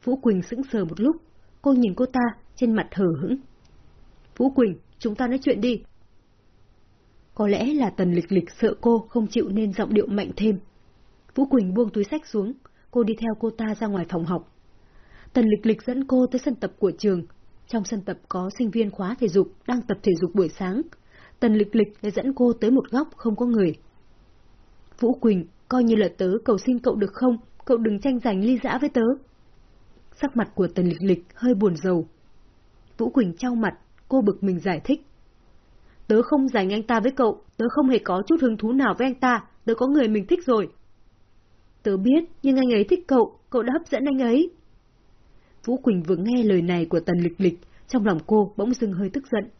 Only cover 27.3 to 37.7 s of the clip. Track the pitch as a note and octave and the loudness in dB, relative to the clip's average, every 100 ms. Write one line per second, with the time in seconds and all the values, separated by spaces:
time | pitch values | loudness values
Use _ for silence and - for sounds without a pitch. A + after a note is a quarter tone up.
27.3 | A#3 - - - A#3+ A3+ G3+ C#4 B3 B3 | -2 -6 -20 -2 0 0 -2 -2 -2 -2
28.3 | F#3+ G#3 B3+ A#3+ B3+ C#4+ C4 A3+ C#4 - | 0 0 0 -2 -4 -2 0 0 -2 -6
29.3 | _ _ - - _ - - - - C#4 | _ _ -20 -20 _ -20 -20 -20 -8 -4
30.3 | A#3 G#3 - F3+ - F3+ D#3+ F#3+ F3 - | -2 -4 -2 -2 0 -2 0 0 0 -2
31.3 | - B3 A3 G#3 D#3+ F#3+ F3+ D#3+ _ _ | -4 0 2 2 0 -2 -2 -2 _ _
32.3 | - - _ _ _ - - A#3 C4+ G3 | -20 -20 _ _ _ -20 -6 -2 0 0
33.3 | E3 B3+ A#3+ G#3+ - _ - - C4+ G3+ | -2 -4 -2 -4 -4 _ -20 -2 0 0
34.3 | G3 G3 F3+ F#3+ E3 - D4 - _ - | 0 -2 -2 -2 -4 -2 -4 -4 _ -20
35.3 | _ _ - _ - - - - G#3+ A#3+ | _ _ -20 _ -20 -20 -20 0 2 4
36.3 | D4 C4+ A3 F#3+ G#3 A3 A3+ A3 C4+ A#3 | 2 2 0 0 -2 -2 0 0 2 0
37.3 | - - _ A#3 | 0 -12 _ -2